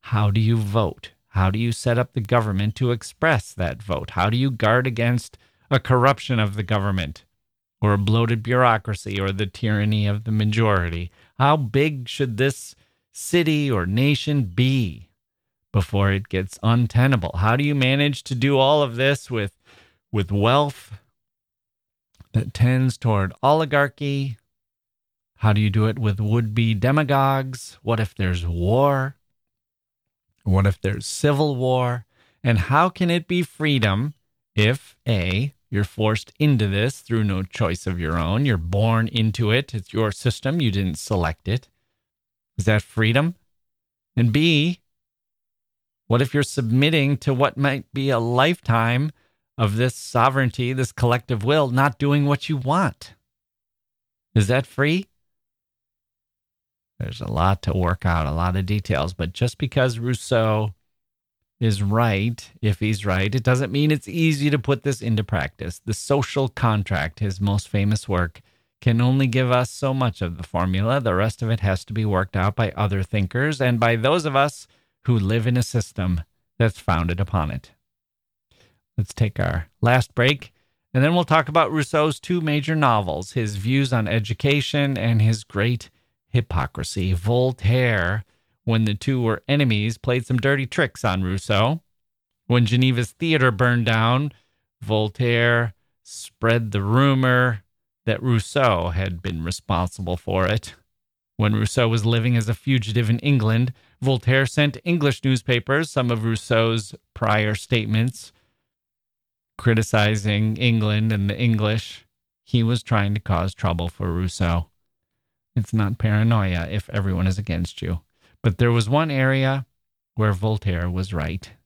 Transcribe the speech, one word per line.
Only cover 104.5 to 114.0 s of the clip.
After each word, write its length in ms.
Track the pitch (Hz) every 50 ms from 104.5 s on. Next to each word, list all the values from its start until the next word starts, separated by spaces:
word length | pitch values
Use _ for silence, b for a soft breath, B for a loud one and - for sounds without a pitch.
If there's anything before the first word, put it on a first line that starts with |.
| - - 147 147 - - _
English 400 | 175 170 175 151 143 127 - -
newspapers 640 | 139 131 123 - - 127 120 107 - 135 147 160 151
some 220 | - 143 127 120
of 140 | 120 113 110
Rousseau's 680 | 113 113 107 - - 123 113 113 113 113 113 104 101 - - _ _ _
prior 400 | - - 104 104 107 107 107 107
statements 800 | 104 - - - 117 107 107 107 110 113 127 - - - - _ _ _ _ _ _ _ _ _ _ _ _ _ _ _ _ _ _ _ _ _ _ _ _ _
criticizing 1000 | - - 117 113 110 110 - - 110 104 104 110 107 101 107 104 101 107 107 110 110
England 540 | 123 123 117 113 107 107 104 107 110 110 110
and 180 | 101 98 101
the 100 | 101 -
English. 640 | 120 120 113 107 104 104 110 113 - - - - _ _ _ _ _ _ _ _ _
He 180 | _ - 123 113
was 200 | 113 123 120 -
trying 320 | - 123 107 101 101 104
to 60 | 104
cause 340 | - - 101 85 87 95 -
trouble 340 | _ - 92 85 85 87 87
for 240 | - _